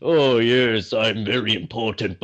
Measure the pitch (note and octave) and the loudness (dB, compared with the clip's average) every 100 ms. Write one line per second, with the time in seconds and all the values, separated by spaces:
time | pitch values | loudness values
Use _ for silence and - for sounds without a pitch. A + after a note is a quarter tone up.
0 | - E3 C#3 A#2+ A#2 B2 B2+ A2+ F#2+ A2+ | 2 2 4 4 4 4 2 0 -2 -2
1 | A2+ G#2+ G2+ B2 G#2+ G#2 - A#2 A2+ G#2+ | 0 -2 -2 -2 -2 -4 -4 -6 -6 -4
2 | G2+ F2+ | -6 -6